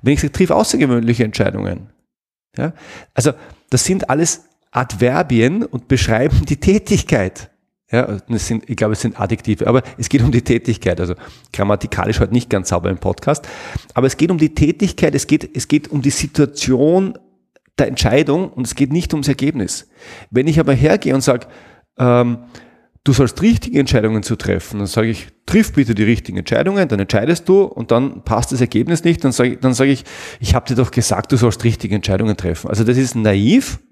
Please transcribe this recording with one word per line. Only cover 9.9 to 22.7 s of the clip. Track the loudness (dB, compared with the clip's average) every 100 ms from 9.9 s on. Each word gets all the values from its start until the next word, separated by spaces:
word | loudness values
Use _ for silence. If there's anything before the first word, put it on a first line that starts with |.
| -10
es | -2
geht | 2
um | 4
die | 2
Tätigkeit, | 2 -2 0 -2 -2 -2
also | -4 -6 -12 -20 _
grammatikalisch | -6 -2 -2 -2 -4 -2 0
heute | 0
nicht | 0 0
ganz | -4 0
sauber | -2 -2
im | -4
Podcast, | -4 -4 -2 -4 -6 -18 -14 -14 -8
aber | 0 0
es | 2
geht | 0
um | 2
die | 0 2
Tätigkeit, | 0 2 -2 0 0
es | 0 0
geht, | -2 -2 -10
es | -2
geht | -2 0
um | -2
die | -2
Situation | -2 -6 0 0 0 -2 2 4 2 0 -6 _ _ _ _ _ -2
der | -2
Entscheidung | 0 2 2 2 0 -2
und | -6 -8
es |
geht | -2 0
nicht | 0 -2
ums | -2 -2
Ergebnis. | 0 -2 -2 -6 -8 -14 _ -20 -20 -4
Wenn | 0 2
ich | 2
aber | 2
hergehe | 4 4 2 2
und | 0
sag, | 2 0 -2 -20 -20 _ _ _
ähm, | 2 4 2 -2 -10 -20 -20